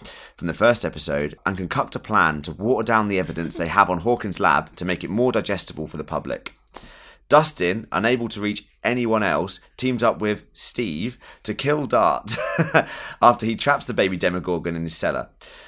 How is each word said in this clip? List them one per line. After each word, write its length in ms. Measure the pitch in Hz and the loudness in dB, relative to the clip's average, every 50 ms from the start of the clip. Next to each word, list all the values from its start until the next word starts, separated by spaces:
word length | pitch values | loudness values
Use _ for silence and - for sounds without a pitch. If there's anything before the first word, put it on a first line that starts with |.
| - - - - - - _ | -20 -18 -18 -18 -20 -20 _
from 100 | - - 85 | -6 -6 -6
the 40 | |
first 320 | 80 - 107 117 120 - - | 0 4 4 4 4 4 0
episode, 540 | 82 - 78 73 80 73 71 73 73 - - _ | -4 -4 -4 -4 -2 -2 -2 -2 -4 -6 -4 _
and 100 | 85 95 | -4 -2
concoct 380 | 90 92 82 - 139 127 - - | -2 -4 -2 -2 -2 -2 -2 -6
a 40 | - | -10
plan 440 | - - 107 104 85 82 76 76 | -4 0 4 4 4 4 2 -2
to 100 | 71 - | -8 -10
water 320 | 76 82 98 117 127 107 113 | -8 -4 0 0 2 2 2
down 240 | 113 113 110 107 104 | 2 2 2 2 2
the 100 | 101 92 | 0 0
evidence 380 | 90 82 78 82 85 80 - | 0 -2 -4 -4 -6 -6 -4
they 120 | - 85 82 | -4 -4 2
have 200 | 78 101 98 90 | 4 4 4 4
on 120 | 90 85 | 2 0
Hawkins' 380 | 82 117 123 120 - 104 87 - | 2 0 0 0 -2 -8 -2 2
lab 360 | 98 85 71 73 76 - - | 4 4 4 4 0 -2 -10
to 80 | - 87 | -6 -4
make 180 | 92 90 82 | -2 -2 -4
it 60 | 85 71 | -4 -4
more 240 | 90 110 123 127 | 0 2 2 2
digestible 540 | 120 110 95 - 101 92 - - - - 78 | 2 0 -2 -2 -4 -4 -4 -8 -8 -8 -8
for 100 | 78 - | -8 -8
the 80 | 76 71 | -10 -8
public. 480 | - 82 73 - 67 62 - - - - _ _ _ _ - - - - - - - - _ _ _ | -4 -6 -6 -4 -4 -8 -8 -8 -16 -18 _ _ _ _ -20 -20 -20 -20 -20 -20 -20 -20 _ _ _
Dustin, 560 | 139 151 156 160 - - 90 87 95 113 113 - | 6 6 6 4 0 0 0 0 0 -2 -4 -4
unable 380 | - 87 104 117 127 123 117 110 | -4 0 2 2 0 0 0 -6
to 120 | - 104 | -6 -4
reach 260 | 104 104 104 101 - _ _ _ | -4 -4 -4 -6 -8 _ _ _
anyone 400 | - 107 123 127 120 110 110 110 | -2 -2 -2 0 0 0 0 2
else, 380 | 104 92 76 76 85 98 - - - _ _ - | 2 2 0 0 0 -2 -6 -10 -12 _ _ -4
teams 240 | 127 131 127 110 | -2 -2 0 2
up 160 | 120 113 - 80 | 2 2 2 2
with 240 | 104 107 104 - - _ | -2 -2 -2 -4 -6 _
Steve 640 | _ - - - - - 120 98 76 78 98 123 123 - - - - - | _ -10 -10 -8 -4 -4 -4 -4 -4 -6 -6 -8 -8 -10 -20 -20 -20 -10
to 120 | - - 104 | -8 -8 -6
kill 320 | - - 139 151 151 143 | -2 0 0 0 0 0
Dart 500 | 113 123 117 98 82 71 60 - 104 - - - - - - 165 160 - | 0 2 4 4 4 2 0 -2 -4 -4 -2 -2 -4 0 0 0 4 4
<laughs> 480 | 156 - - - - - - - - | 2 2 2 -8 -14 -14 -16 -2 6
after 240 | - 117 120 - 113 | 6 6 6 6 0
he 100 | 113 113 | -4 -2
traps 300 | 107 - 143 143 127 - | 0 2 2 2 0 0
the 80 | - 113 | -2 0
baby 220 | 92 104 95 92 87 | 2 2 2 0 0
Demogorgon 580 | 95 90 87 90 80 90 87 82 - 87 85 | 0 0 0 0 -2 -2 -2 -2 -2 -4 -4
in 60 | 82 | -4
his 120 | 82 82 - | -4 -6 -4
cellar. 360 | - - 85 69 64 - - _ _ - - - - - | -2 -2 -2 -2 -2 -6 -8 _ _ -20 -20 -20 -20 -20